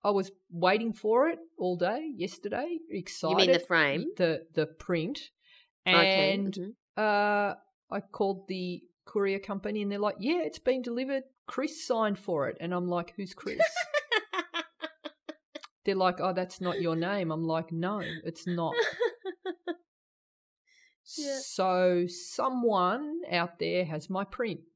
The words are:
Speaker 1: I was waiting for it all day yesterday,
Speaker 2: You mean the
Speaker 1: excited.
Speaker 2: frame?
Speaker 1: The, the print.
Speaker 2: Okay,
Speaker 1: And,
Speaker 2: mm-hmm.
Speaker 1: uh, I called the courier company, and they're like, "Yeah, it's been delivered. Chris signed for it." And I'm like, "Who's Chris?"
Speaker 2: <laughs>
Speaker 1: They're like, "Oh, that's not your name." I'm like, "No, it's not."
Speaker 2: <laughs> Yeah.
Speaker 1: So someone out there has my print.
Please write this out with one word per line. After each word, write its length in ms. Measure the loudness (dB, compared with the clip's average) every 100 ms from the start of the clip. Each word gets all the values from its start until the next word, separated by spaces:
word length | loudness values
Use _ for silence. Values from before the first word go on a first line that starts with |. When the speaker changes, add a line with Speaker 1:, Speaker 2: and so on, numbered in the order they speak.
Speaker 1:
I 60 | 2
was 220 | 2 0 -10 _
waiting 420 | 0 4 4 0
for 360 | -2 2 4 4
it 100 | 0 -10 -2
all 200 | -2 2
day 340 | 0 0 -6 -6
yesterday, 640 | -6 -6 -6 -4 -4 -6 -6
Speaker 2:
You 0 |
mean 0 |
the 80 | -8
Speaker 1:
excited. 640 | -6 -4 0 4 6 4 4
Speaker 2:
frame? 380 | 4 4 2 -2 2
Speaker 1:
The, 300 | 2 2 -2
the 140 | -2 -2
print. 640 | -4 -2 -2 -2 -6 -12 _ _ -20 _ _ 4
Speaker 2:
Okay, 480 | 6 6 6 4
Speaker 1:
And, 180 | 2 -2
Speaker 2:
mm-hmm. 180 | -4 -10 -12 _ -2
Speaker 1:
uh, 540 | 2 4 4 2 0 -4 _ _ _
I 120 | -8
called 480 | -8 -2 0 0 -6
the 340 | -4 -4 -6 -12 _
courier 340 | -6 0 0 0
company, 420 | -4 -6 -4 -2
and 100 | -2
they're 60 | 0
like, 160 | -2 0
"Yeah, 220 | 0 0
it's 160 | 0 -2
been 240 | 0 0
delivered. 400 | 0 -4 -2 -2 -4 _ -8
Chris 400 | -4 -4 -4 -2
signed 320 | 2 2 0
for 300 | -2 0 0
it." 80 | -4
And 120 | -4
I'm 140 | -2 0
like, 240 | -2 -4 -8
"Who's 160 | -10
Chris?" 260 | -8 -8 2
Speaker 2:
<laughs> 720 | 2 2 -2 -2 0 -2 0 -6 -4 -8 -8 _ -12 _ -16 _ -16 -16 _ -18 -18 _
Speaker 1:
They're 120 | -2 2
like, 240 | 2 2
"Oh, 120 | 0
that's 280 | 0 -4 -4
not 200 | -2 0
your 140 | 0 0
name." 340 | 0 0 -2
I'm 120 | -2
like, 280 | 0 -2 -2
"No, 280 | -2 -2 -2 -4 -6
it's 220 | -8 -6 -4
not." 280 | -2 0 0
Speaker 2:
<laughs> 40 | 0 0 -2 -2 -10 -8 -8 -8 -8 -8 _ _ _ _ _ _ _ _ _ _ _ _ -12 -6
Yeah. 200 | -4 -4
Speaker 1:
So 640 | -4 0 2 4 6 4 0
someone 1120 | -4 -8 -2 0 2 2 4 4 2 -4 -6 -2
out 280 | 0 0 -2
there 260 | 0 0
has 240 | 0 -4 -4
my 160 | -4
print. 360 | -4 -4 -4 -4 -12